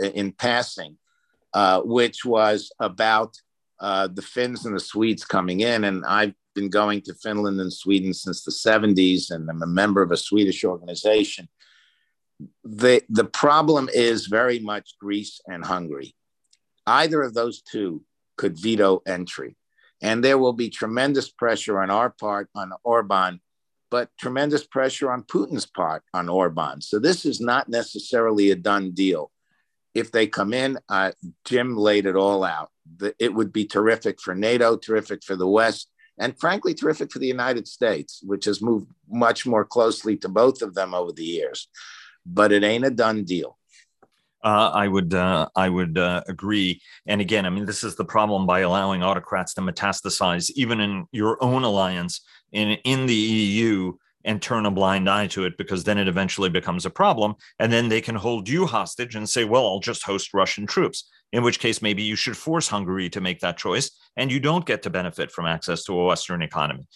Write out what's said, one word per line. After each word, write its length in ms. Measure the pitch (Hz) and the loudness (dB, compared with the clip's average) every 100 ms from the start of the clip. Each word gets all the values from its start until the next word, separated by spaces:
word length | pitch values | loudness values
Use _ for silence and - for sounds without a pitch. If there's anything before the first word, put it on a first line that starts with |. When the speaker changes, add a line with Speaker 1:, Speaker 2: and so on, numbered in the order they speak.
Speaker 1:
i-, 40 | 98 | -4
in 260 | - 98 | -2 -6
passing, 680 | - 120 120 123 - 76 78 _ _ _ _ _ | -2 0 0 -2 -8 -14 -18 _ _ _ _ _
uh, 280 | 101 95 92 | 2 4 4
which 440 | 113 120 117 - | 4 2 2 0
was 460 | 127 113 107 104 - - | 0 4 4 2 -4 -4
about, 580 | 107 92 110 110 113 - _ _ _ _ | -4 0 2 4 2 -8 _ _ _ _
uh, 280 | 98 95 95 | -2 0 -2
the 140 | 92 | -4
Finns 440 | - 127 123 120 117 | -8 -4 -4 -4 -6
and 80 | 95 | -6
the 40 | |
Swedes 440 | - 104 113 107 | -4 0 0 0
coming 360 | - 95 92 92 | 0 0 0 0
in. 240 | 117 113 | 2 2
And 200 | 101 95 | 0 -2
I've 300 | 69 104 104 - _ | 0 0 0 -2 _
been 160 | 101 98 | -6 0
going 300 | 104 104 104 | 2 2 0
to 120 | - | -6
Finland 460 | 85 110 104 104 98 | -10 -6 -2 -2 -2
and 120 | 92 | -4
Sweden 420 | - 95 98 92 | -6 0 2 2
since 300 | 90 92 90 | -4 -6 -8
the 80 | - | -8
seventies, 800 | - 113 110 107 95 92 90 - | -2 2 4 4 4 4 4 0
and 200 | 85 80 | -8 -8
I'm 120 | 82 | -6
a 40 | 85 | -2
member 360 | 90 104 98 | 2 4 4
of 100 | 90 | 2
a 40 | 85 | 0
Swedish 480 | - 104 98 90 | 0 2 2 2
organization. 840 | 101 90 85 87 107 107 101 - 87 _ _ _ _ _ _ _ _ _ - _ | -2 -4 -8 -2 2 4 2 -4 -16 _ _ _ _ _ _ _ _ _ -20 _
The, 380 | 113 107 123 120 - | -16 2 6 6 4
the 160 | 110 | 2
problem 640 | 104 - 147 151 156 147 131 | 2 2 6 6 6 2 2
is 340 | 120 117 113 101 | 2 2 2 0
very 320 | 107 123 120 | 0 2 0
much 380 | 104 104 - _ | -4 -8 -10 _
Greece 400 | 101 104 101 - - | -6 -6 -6 -14 -14
and 160 | 87 | -12
Hungary. 500 | 87 90 82 69 62 _ _ _ _ _ _ _ - | -6 -6 -6 -10 -12 _ _ _ _ _ _ _ 0
Either 360 | 131 160 156 | 2 4 0
of 120 | 131 | 0
those 280 | 113 117 107 | -2 -2 -4
two 400 | - 117 98 78 - _ _ - | -10 -6 -4 -6 -14 _ _ -6
could 220 | 101 80 | -4 -2
veto 440 | 110 110 98 92 - | -2 4 4 4 0
entry. 500 | 90 87 - 64 - _ _ _ _ | -6 -6 -12 -14 -16 _ _ _ _
And 200 | 107 113 | -2 2
there 140 | 127 135 | 4 4
will 160 | 127 | 4
be 160 | 117 113 | 2 -4
tremendous 600 | - 110 117 139 135 131 | -4 -4 0 0 0 -2
pressure 500 | - 120 104 - 98 | -4 -2 0 -2 -2
on 100 | 95 | 0
our 200 | 101 123 | 0 0
part, 380 | - 107 101 98 | -2 -6 -4 -6
on 180 | 104 92 92 | -10 -12 -6
Orban, 580 | 120 117 101 98 92 90 _ _ _ _ _ | 0 0 2 2 0 -2 _ _ _ _ _
but 200 | 123 117 - | -4 -4 -8
tremendous 480 | 127 127 147 151 - | -6 -2 0 0 -2
pressure 440 | 135 135 131 139 | -2 -2 -2 -4
on 100 | 123 | -4
Putin's 440 | 110 - - 123 - | -2 -2 -2 -4 -6
part, 360 | - 82 78 - | -4 -4 -4 -6
on 160 | 90 87 | -6 0
Orban. 520 | 92 90 80 76 71 | 2 2 0 -6 -8
So 180 | - 104 | -4 0
this 260 | 147 180 | 2 2
is 160 | 151 - | -2 -2
not 280 | 120 127 - | 0 0 0
necessarily 800 | 117 110 104 - 123 113 104 98 | -4 -4 -10 -2 0 2 4 4
a 60 | 92 | 4
done 340 | 98 101 95 | 2 0 0
deal. 400 | 90 95 82 73 _ _ _ _ _ _ | 0 0 0 -4 _ _ _ _ _ _
If 160 | 113 110 | -6 -2
they 160 | 117 107 | 0 0
come 260 | - 101 | 0 -2
in, 260 | 123 135 135 - | -2 -2 -4 -4
uh, 240 | 98 95 - 87 - | -2 -2 -4 -16 -16
Jim 320 | - 123 123 113 | -2 0 0 2
laid 280 | 104 104 98 | 4 4 4
it 100 | 95 | 4
all 280 | 98 101 | 4 2
out. 260 | 92 78 78 _ 80 82 | 0 -4 -10 _ -20 -8
The, 180 | 101 - | -8 -2
it 140 | 117 | -2
would 200 | 107 101 | 0 -2
be 120 | 107 | -2
terrific 560 | 104 101 110 110 110 - | -2 2 2 2 -2 -6
for 140 | - | -8
nato, 420 | 92 107 120 117 110 | -4 0 2 2 2
terrific 460 | - 110 - 101 | 0 -2 -2 -10
for 140 | - 92 | -8 -2
the 120 | 92 | 2
West, 400 | 107 113 107 - _ _ - | 4 4 0 -12 _ _ -8
and 200 | 120 127 | -8 -2
frankly, 360 | 165 196 180 | -2 0 -2
terrific 380 | 156 156 151 - | -2 -2 -2 -6
for 80 | - | -4
the 80 | 131 | -4
United 380 | 127 123 120 - | -2 -2 -2 -6
States, 540 | - 117 82 71 - 95 | -2 0 0 -6 -14 -6
which 180 | 98 | -4
has 160 | 104 101 | -2 -2
moved 280 | 113 113 - _ _ | 0 0 -2 _ _
much 380 | 120 117 120 127 | 2 2 2 0
more 180 | 110 | 0
closely 520 | 101 120 113 - 110 101 | 2 2 2 2 -2 -4
to 100 | 95 | 0
both 320 | 95 127 135 | 4 4 4
of 140 | 107 | -4
them 180 | 92 95 | -4 -4
over 200 | 90 87 | -4 -4
the 120 | 82 | -6
years. 440 | 82 82 82 - - - - - - _ 90 | -6 -4 -4 -6 -14 -20 -20 -20 -20 _ -4
But 260 | 87 104 | 2 4
it 120 | 104 | 6
ain't 200 | 104 117 | 4 2
a 60 | 135 | 0
done 340 | 120 110 110 | 2 2 0
deal. 340 | 90 90 64 - _ _ _ _ _ _ _ _ | -2 -4 -4 -12 _ _ _ _ _ _ _ _
Speaker 2:
Uh, 280 | 110 104 107 | 2 4 4
I 140 | 98 101 | 2 2
would, 260 | 95 87 | 2 2
uh, 340 | 90 92 87 78 92 | 2 2 2 0 2
I 140 | 95 | 2
would, 260 | 90 90 82 | 2 0 0
uh, 260 | 87 90 - | 0 0 -4
agree. 540 | 85 98 104 92 85 - - - | -8 -2 0 0 -2 -10 -16 -4
And 160 | 104 | -2
again, 240 | 92 107 92 | 2 0 0
I 40 | |
mean, 140 | 95 | -2
this 180 | 104 104 | -4 -6
is 140 | 110 - | -6 -6
the 80 | |
problem 420 | 90 110 107 98 92 | -2 0 2 2 2
by 140 | 90 | 2
allowing 420 | 90 95 95 95 | 2 2 0 0
autocrats 520 | 90 92 - 95 90 | 0 -2 -2 -4 -4
to 80 | - | -6
metastasize, 880 | 92 82 101 92 98 - 92 87 85 | -6 -2 -4 -2 -4 -2 0 0 -2
even 260 | 139 117 113 | -2 -2 0
in 260 | 104 98 85 | -2 -4 -6
your 300 | 107 107 110 | -2 -2 0
own 220 | 123 131 | 0 2
alliance, 560 | 123 101 95 90 87 - - - _ | 2 2 0 -2 -6 -8 -14 -20 _
in, 200 | 104 107 107 | -2 0 0
in 220 | 127 135 127 | 0 0 2
the 80 | |
E 300 | 110 110 110 101 104 | 0 2 2 2 2
U, 360 | 113 101 92 87 _ _ - | 2 0 -2 -8 _ _ -6
and 140 | 107 | -4
turn 260 | - 117 104 | -2 0 0
a 40 | |
blind 380 | 98 95 95 95 | 2 2 4 2
eye 180 | 101 98 | 2 0
to 160 | 98 | -2
it, 120 | 92 - | -4 -4
because 280 | 98 92 | -6 -4
then 140 | 101 101 | 0 0
it 100 | 95 | 0
eventually 420 | 90 95 - 92 | 0 -2 0 0
becomes 340 | 87 95 87 | 0 -2 -4
a 60 | 90 | -6
problem. 440 | - 202 135 104 104 - - | 2 2 4 0 -2 -14 -2
And 140 | 117 | 2
then 160 | 117 120 | 2 2
they 140 | 113 | 0
can 120 | 110 | -2
hold 340 | 110 113 117 98 | -4 -2 -4 -2
you 180 | 165 175 | 0 0
hostage 480 | 113 90 - 120 | 0 -4 -6 -8
and 140 | 107 107 | -8 -4
say, 160 | 127 | -2
"Well, 220 | 110 123 113 | 2 4 2
I'll 140 | 95 | 0
just 240 | 117 110 | -4 -6
host 300 | - 98 - | -4 -4 -2
Russian 320 | 98 92 - 101 | 0 2 0 -2
troops," 440 | - 143 - - _ _ | 0 0 -2 -14 _ _
in 100 | 120 | 0
which 160 | 120 113 | 0 0
case 240 | 117 110 | -2 0
maybe 200 | 110 101 | -2 -2
you 140 | 107 107 | -2 -4
should 200 | - 107 | -4 -6
force 320 | - 165 - | -4 -2 -2
Hungary 400 | 104 90 95 90 | -4 -4 -4 -4
to 100 | 101 | -4
make 180 | 92 87 | -4 -2
that 160 | 90 85 | -4 -4
choice, 340 | 90 90 - - _ - | -2 -2 -4 -10 _ -6
and 140 | 131 | -2
you 100 | 135 | 0
don't 260 | 143 175 165 | 0 0 0
get 160 | 110 | -4
to 80 | 98 | -2
benefit 400 | 90 90 90 73 | -4 -6 -6 -8
from 160 | - 82 | -4 -4
access 380 | 82 - 85 | -4 -4 -6
to 140 | - 90 | -4 0
a 80 | 87 | 2
Western 360 | 90 - 87 | 0 -2 -6
economy. 440 | 78 80 73 67 - | -4 -4 -4 -6 -14